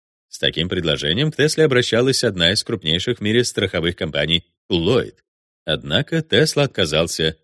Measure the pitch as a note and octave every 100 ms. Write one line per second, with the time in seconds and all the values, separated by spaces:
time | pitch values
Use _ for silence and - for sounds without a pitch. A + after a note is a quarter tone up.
0 | _ _ _ - C#2+ D#2+ E2 F#2 D#2 C#2
1 | C#2+ F#2+ D3+ - D3+ - D#3 B2 A#2 A2+
2 | C3 C3 A#2+ F#2+ E2+ G2 - A#2 D#2 E2+
3 | - A#2+ G#2 A2+ B2 - G2 F2+ E2+ E2+
4 | F2+ D2 D#2 E2+ - _ - F2+ E2+ B2
5 | - - _ _ _ _ - D#2 C#2+ F2+
6 | - E3 D#3 G#2 D#3 - C#3 - E2 D2+
7 | E2+ - D#2+ -